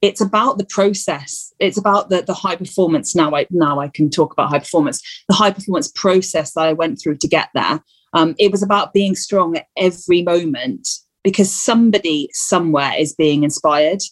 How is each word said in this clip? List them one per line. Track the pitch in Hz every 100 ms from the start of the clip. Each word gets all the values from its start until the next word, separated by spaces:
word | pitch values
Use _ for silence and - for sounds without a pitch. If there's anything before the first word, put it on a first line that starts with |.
It's | 202 -
about | 202 214 247 196
the | 196
process. | - 202 196 - 147 139 - - -
It's | 190 190
about | 202 202 190
the, | 185
the | -
high | 185 190 175
performance." | 185 - 175 156 -
Now | 175 151 147
I, | -
now | 175 151 143
I | 139
can | - 151
talk | 156 -
about | - 127
high | 143
performance, | - 170 143 - - - -
the | 190
high | 208
performance | 202 196 180 -
process | - 196 185 185 165 147
that | 160 160
I |
went | 156 165 -
through | 160 143
to | 156
get | 160 -
there. | - 87 151 _ _ _
Um, | 165 311 -
it | 202
was | 190
about | 196 202 -
being | 202 196 185
strong | - 202 170 165
at | - -
every | 185 175 - 175
moment | 175 175 165 123 131 95 - - _ _
because | 196 190 190
somebody | - - 233 233 202 170 151 139
somewhere | - - 185 170 143 139 -
is | 151
being | - 156 147
inspired, | 147 - 156 147 151 196 -